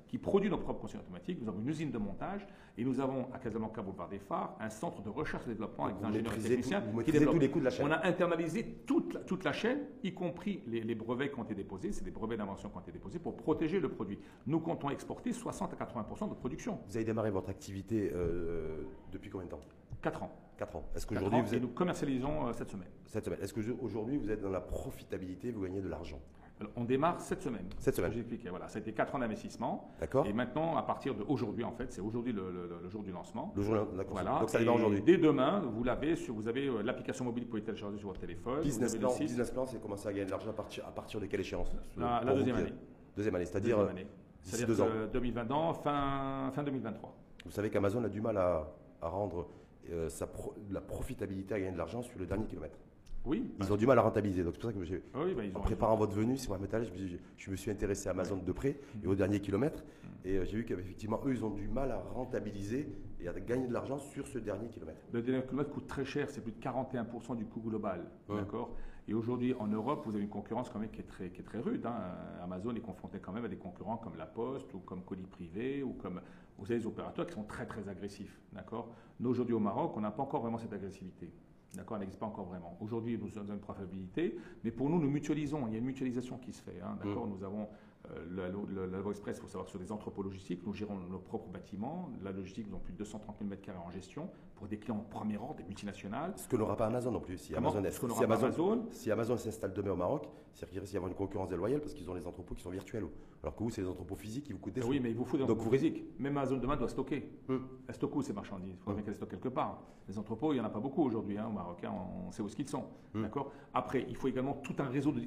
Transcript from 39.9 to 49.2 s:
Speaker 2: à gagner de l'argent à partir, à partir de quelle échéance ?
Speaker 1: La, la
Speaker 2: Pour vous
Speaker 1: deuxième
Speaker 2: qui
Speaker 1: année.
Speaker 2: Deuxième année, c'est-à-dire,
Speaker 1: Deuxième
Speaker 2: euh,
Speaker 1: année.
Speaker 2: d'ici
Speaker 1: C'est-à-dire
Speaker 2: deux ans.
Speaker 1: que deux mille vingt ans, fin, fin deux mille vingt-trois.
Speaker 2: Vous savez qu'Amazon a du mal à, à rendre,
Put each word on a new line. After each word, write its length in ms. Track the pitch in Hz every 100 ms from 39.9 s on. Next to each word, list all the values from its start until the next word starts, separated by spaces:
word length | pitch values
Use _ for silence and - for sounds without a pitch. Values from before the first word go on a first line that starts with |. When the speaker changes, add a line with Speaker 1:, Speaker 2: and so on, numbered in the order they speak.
| 98 107
Speaker 2:
à 60 |
gagner 140 | 98 95
de 40 |
l'argent 200 | 95 101
à 20 |
partir, 340 | 107 101 - -
à 60 |
partir 260 | 87 - 110
de 80 | 95
quelle 140 | 101
échéance ? 340 | 90 90 87 - - -
Speaker 1:
La, 100 | 120
la 140 | 117
Speaker 2:
Pour 100 | 123
vous 60 | 135
Speaker 1:
deuxième 200 | 127 113
Speaker 2:
qui 60 |
Speaker 1:
année. 100 | 80 - - - - -
Speaker 2:
Deuxième 180 | 107
année, 100 | 90 87
c'est-à-dire, 300 | 101 110 110
Speaker 1:
Deuxième 100 | 98
Speaker 2:
euh, 120 | 92
Speaker 1:
année. 60 | 92 - - -
Speaker 2:
d'ici 120 | - 113
Speaker 1:
C'est-à-dire 100 | 117
Speaker 2:
deux 120 | 107
ans. 60 | 95
Speaker 1:
que 260 | 110 107
deux 80 | 127
mille 140 | 120
vingt 160 | 117 117
ans, 220 | 143 165
fin, 760 | 147 151 147 139 139 135 135 135
fin 100 | 135
deux 80 | 147
mille 120 | 131
vingt-trois. 340 | 110 107 - - - -
Speaker 2:
Vous 60 | 87
savez 180 | 85 104
qu'Amazon 340 | 104 98 110
a 40 | 113
du 120 | 101
mal 160 | 113 104
à, 360 | 90 85 76 - - -
à 60 | 82
rendre, 400 | 92